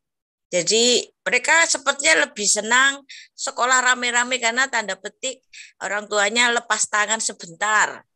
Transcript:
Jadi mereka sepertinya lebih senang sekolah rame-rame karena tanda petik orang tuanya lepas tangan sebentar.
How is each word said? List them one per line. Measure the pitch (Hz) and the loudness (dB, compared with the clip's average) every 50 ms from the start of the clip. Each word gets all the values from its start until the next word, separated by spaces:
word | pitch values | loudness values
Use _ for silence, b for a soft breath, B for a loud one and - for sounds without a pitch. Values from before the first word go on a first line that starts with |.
| _ _ _ _ _ _ _ _ _ _ | _ _ _ _ _ _ _ _ _ _
Jadi | - 180 160 165 208 226 233 247 240 - - - _ _ _ | -2 -2 0 2 2 4 4 4 2 2 0 -4 _ _ _
mereka | 180 226 247 240 - 311 330 330 | -2 -2 0 2 2 4 4 4
sepertinya | 320 320 277 - 269 277 285 277 320 320 311 294 247 | 2 0 -2 -2 -4 -4 0 0 2 2 2 0 -2
lebih | - - 208 | -4 -4 -2
senang | 185 - 214 202 220 240 254 269 277 277 285 269 B B B B B _ | 0 0 -2 0 2 2 4 4 2 0 -4 -12 B B B B B _
sekolah | - - 269 - - 233 247 262 254 | -10 -10 -10 -4 -2 0 2 2 2
rame-rame | 247 247 254 247 247 240 233 240 247 247 262 247 | 2 2 0 0 -2 -2 0 0 0 0 -2 -2
karena | 233 226 233 254 269 269 | -2 -2 0 0 -2 -2
tanda | 247 226 214 190 285 | -2 -4 -4 -4 -8
petik | - - - - _ - 262 247 - _ _ B B B B B _ | -10 -10 -16 -14 _ -10 -10 -10 -12 _ _ B B B B B _
orang | - 190 196 208 214 | -8 -6 -6 -6 -6
tuanya | 202 208 208 202 202 226 240 247 247 | -2 0 0 0 2 2 2 2 2
lepas | 233 233 233 - 214 214 - | 2 -2 -2 -2 -2 -2 -2
tangan | - - 208 208 202 220 226 | -2 0 0 0 0 -2 -4
sebentar. | - - 208 - - 170 165 - 202 214 214 208 185 143 131 110 - _ _ | -4 -6 -6 -8 -14 -18 -8 -4 -2 0 2 2 2 0 -2 -10 -16 _ _